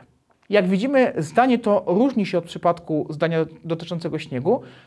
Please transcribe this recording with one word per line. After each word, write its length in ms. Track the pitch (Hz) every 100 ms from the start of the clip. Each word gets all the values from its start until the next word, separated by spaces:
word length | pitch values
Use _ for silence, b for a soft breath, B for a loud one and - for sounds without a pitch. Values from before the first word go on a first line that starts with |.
| _ _ _ _ -
Jak 180 | 202 185
widzimy, 460 | 190 269 269 247 -
zdanie 420 | 156 - 254 240
to 240 | 214 202 -
różni 380 | 208 269 226 196
się 120 | 175
od 80 | 170
przypadku 640 | 170 175 170 - 151 -
zdania 280 | 151 165 165 160 -
dotyczącego 560 | 165 165 170 170 165 156
śniegu, 420 | - 127 151 262 B B